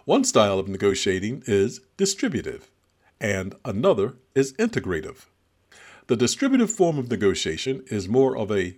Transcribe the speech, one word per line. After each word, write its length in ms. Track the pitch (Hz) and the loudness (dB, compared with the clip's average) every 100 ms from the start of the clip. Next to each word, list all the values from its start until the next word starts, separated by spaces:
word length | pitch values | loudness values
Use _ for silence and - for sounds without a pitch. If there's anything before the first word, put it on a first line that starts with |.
| - | 0
One 180 | 190 | 2
style 360 | - 127 104 95 | 4 2 2 2
of 80 | 98 | -4
negotiating 760 | 98 101 98 101 92 104 135 - | 0 0 2 0 -2 -4 -6 0
is 340 | 101 98 - - - | 2 2 -2 -14 -4
distributive, 720 | 196 - 254 120 - - - _ _ _ _ _ | -4 -2 -4 -4 -6 -10 -16 _ _ _ _ _
and 360 | 107 98 95 - - | -4 -2 -6 -10 -8
another 480 | 101 135 101 104 - _ 135 | 0 2 2 0 -4 _ 0
is 180 | 131 | 0
integrative. 720 | - 226 226 90 87 - - _ _ _ _ _ - - - - | 0 -2 -2 -4 -4 -6 -14 _ _ _ _ _ -20 -20 -18 -4
The 100 | 120 | 0
distributive 560 | 120 - 277 262 226 | 0 0 2 2 2
form 280 | - 170 147 | 2 2 2
of 100 | 120 | -4
negotiation 720 | 107 101 90 82 80 131 131 - | 0 0 0 -2 -4 -6 -6 -6
is 200 | 107 92 | -6 0
more 300 | 123 131 127 | 4 4 2
of 140 | 104 | -2
a 240 | 104 90 | -2 -2